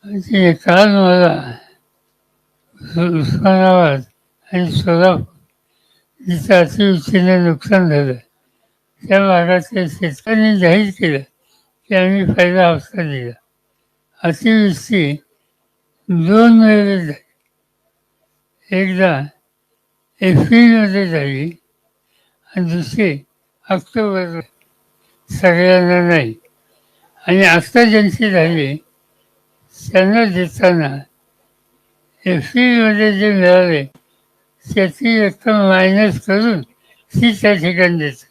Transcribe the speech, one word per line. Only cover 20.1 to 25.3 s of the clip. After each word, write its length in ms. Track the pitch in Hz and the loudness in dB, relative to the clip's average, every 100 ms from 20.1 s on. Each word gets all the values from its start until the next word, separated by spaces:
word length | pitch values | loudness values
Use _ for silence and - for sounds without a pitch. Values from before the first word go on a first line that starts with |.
| _ | _
एप्रिलमध्ये 880 | 190 185 - 233 240 226 208 196 185 | 0 0 2 4 4 4 0 -2 -4
झाली 420 | 165 139 135 160 165 _ _ _ _ _ _ _ _ _ 190 | -4 -6 -6 -8 -12 _ _ _ _ _ _ _ _ _ -6
आणि 200 | 175 175 | -4 -4
दुसरी 480 | 127 165 196 139 _ _ _ _ _ | -6 -4 -4 -4 _ _ _ _ _
ऑक्टोबर, 680 | 190 - 233 214 190 175 165 - _ _ _ _ _ _ _ _ | -8 -6 -6 -4 -4 -8 -12 -16 _ _ _ _ _ _ _ _